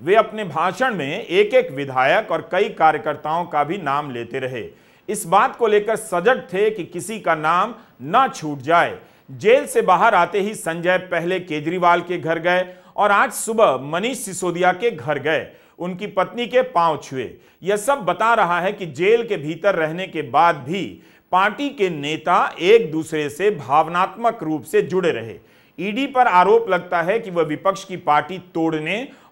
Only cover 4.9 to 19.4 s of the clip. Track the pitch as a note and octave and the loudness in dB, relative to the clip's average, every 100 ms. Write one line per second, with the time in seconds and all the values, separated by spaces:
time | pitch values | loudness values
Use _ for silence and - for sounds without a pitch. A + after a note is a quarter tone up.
4.9 | _ - G#3+ E3 G3 B3 - A#3 G#3 G#3 | _ -10 -8 0 2 2 0 2 2 2
5.9 | A3 - F3 F#3 B3+ - F#3 G#3+ G#3+ D#3+ | -4 -2 0 2 0 -2 -2 0 -2 -8
6.9 | F3 F#3 A3 F3 D#3+ D#3 F3 A3 A#3+ - | -10 -8 -6 -2 0 2 2 0 -6 -20
7.9 | - B2+ A3 C4 - D3+ C#3+ B2+ E3+ C3+ | -16 0 2 2 -2 -8 -6 2 4 4
8.9 | F#2+ - _ - C3 F3+ C4 C#4+ A#3 F#3+ | -2 -16 _ -20 -2 4 4 4 0 4
9.9 | F3 A3+ G3 E3+ G3+ G3+ G#3 E3+ E3 E3+ | 4 6 4 2 0 -2 -4 -6 -2 2
10.9 | F3+ F3+ E3+ E3+ F#3 F3+ D3+ D3 F3+ F3 | 0 0 -4 -2 -4 -4 -4 -4 2 4
11.9 | F3 F3 F3 D3+ E3 E3+ F3+ F#3 - - | 4 0 -4 -2 0 2 0 0 -8 -12
12.9 | - G3+ G3+ B3 - - A3+ G3 C3 C#3 | 0 2 4 2 -2 -4 2 4 2 -2
13.9 | E3+ A3+ C4+ G3+ F3+ F3+ E3+ F3+ F3+ A#3+ | -4 -4 -6 -8 -6 -4 0 0 2 -2
14.9 | E3 B2 C#3+ C#3 D3 F#2+ - _ - F3 | -4 -6 -4 0 -2 -4 -14 _ -10 -8
15.9 | F#3 G#3 G#3 G#3 A3+ A#3+ B3 B3+ E3+ E3+ | -8 -6 -2 -2 -4 0 0 2 2 2
16.9 | D3 - C3 G2 - _ _ E3 G#3 G#3 | 0 -6 -8 -8 -10 _ _ -4 -2 0
17.9 | C#4 F3+ E3+ A3 A#3 F3 F3 F#3 G#3 F3 | 0 0 0 2 4 2 2 -2 -4 -8
18.9 | B2 F#3 A#3 A3+ F#3 | -2 2 2 2 -4